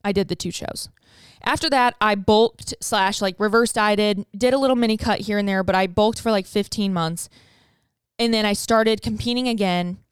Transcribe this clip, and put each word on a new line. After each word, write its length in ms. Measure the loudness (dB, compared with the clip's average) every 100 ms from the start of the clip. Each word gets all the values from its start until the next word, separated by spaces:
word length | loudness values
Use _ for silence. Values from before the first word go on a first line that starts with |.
I 80 | 0
did 160 | -2 -2
the 80 | -4
two 140 | -6
shows. 360 | -8 -10 -10 -14 _ _ _ -20 _
After 260 | -4 -2 0
that, 260 | 2 2 2
I 140 | 0
bulked 600 | 2 4 4 4 0 -12 -10
slash, 400 | -4 0 0 0
like, 160 | -4 -2
reverse 340 | 2 2 2
dieted, 520 | 2 2 2 0 -2 -6 0
did 160 | 0
a 60 | 2
little 180 | 2 2
mini 200 | 0 0
cut 240 | 0 -2
here 180 | -2 -2
and 100 | 0
there, 140 | 0
but 120 | 0
I 120 | 0 0
bulked 340 | 2 0 0
for, 100 | -2
like, 160 | -2 -2
fifteen 460 | -4 -4 -4 -2
months. 360 | -2 -2 -4 -12 _ _ _ _ _ _ _ _ -4
And 120 | 0
then 120 | 2
I 80 | 0
started 500 | -2 2 2 4 0
competing 460 | -4 -6 -4 -2 -2
again. 500 | 0 0 0 -2 -8 _